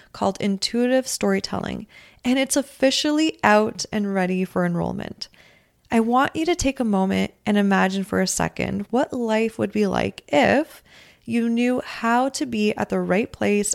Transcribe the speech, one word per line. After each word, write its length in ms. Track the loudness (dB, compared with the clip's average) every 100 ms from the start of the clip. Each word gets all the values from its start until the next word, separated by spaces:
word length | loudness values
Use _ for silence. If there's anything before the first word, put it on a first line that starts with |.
| -16
called 240 | -4 -2 -2
Intuitive 680 | -2 -2 -2 0 2 0 -2
Storytelling, 800 | -2 0 0 -2 -6 -6 -10 -12 -20 -20 _
and 140 | 0 0
it's 180 | 2 0
officially 840 | -2 0 2 2 0 2 0 2
out 400 | 4 4 4 -4 -6
and 220 | -4 -2
ready 320 | 0 0 -2 -2
for 180 | -2
enrollment. 640 | 0 0 -2 -4 -8 -12 -16 _ -20 _ _ _ -2
I 100 | 0
want 340 | 2 2 2 0
you 100 | -2
to 80 |
take 260 | 0 0 0
a 40 |
moment 500 | 0 0 2 0 -2 _ 0
and 100 | 2
imagine 460 | 4 4 2 0
for 180 | -2 -2
a 60 | 0
second 580 | 0 -2 -2 -4 -4 -2
what 200 | -2 -2
life 460 | -2 -2 0 0 -2
would 140 | -4
be 160 | 0 0
like 360 | 0 -2 -6 -2
if 560 | 2 4 4 0 -8 _ -20 -20 _ -4
you 240 | -2 0
knew 320 | 0 0 0
how 460 | -4 -4 0 2 0
to 160 | -2 -4
be 300 | 0 0 0
at 140 | -2
the 100 | -2
right 320 | 0 0 -2
place 420 | -2 0 2 0